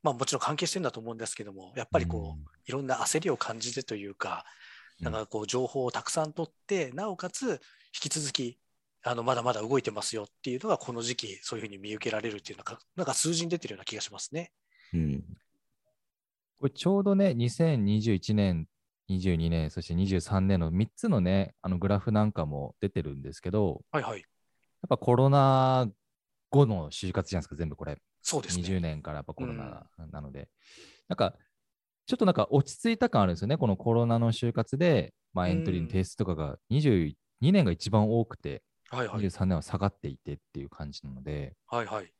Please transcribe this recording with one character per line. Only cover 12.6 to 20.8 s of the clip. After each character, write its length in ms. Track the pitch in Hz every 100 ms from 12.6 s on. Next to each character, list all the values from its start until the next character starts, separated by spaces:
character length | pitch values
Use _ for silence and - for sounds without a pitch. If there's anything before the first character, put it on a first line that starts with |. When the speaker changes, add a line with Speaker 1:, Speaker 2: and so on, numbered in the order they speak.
Speaker 1:
が、 160 | - 117 _ -
な 80 |
ん 20 | 180
か 80 |
数 200 | - 156
字 100 | 165
に 60 | 170
出 100 | 170
て 80 | 190
る 60 |
よ 40 | 98
う 20 |
な 60 | -
気 100 | 107
が 60 |
し 120 | -
ま 60 | 98
す 140 | -
ね。 180 | 151 170 _ _ _ -
Speaker 3:
う 40 | 87
ん。 260 | 78 67 82 - _ _ _ _ _ _ _ _ _ _ _ _
Speaker 2:
こ 80 | 139
れ 20 |
ち 180 | - 175
ょ 120 | 196
う 40 |
ど 120 | 202 196
ね、 180 | 196
二 160 | 120 120
千 340 | - 165 135
二 180 | 101 107
十 120 | 113
一 200 | 95 -
年、 340 | 104 98 85 80 _ _ _ -
二 100 | 92
十 160 | 92 82
二 140 | 82
年、 200 | 82 76
そ 120 | 87
し 60 | -
て 80 | 85
二 120 | 95
十 140 | 92
三 260 | - 98 95
年 120 | 95
の 120 | 82
三 180 | 87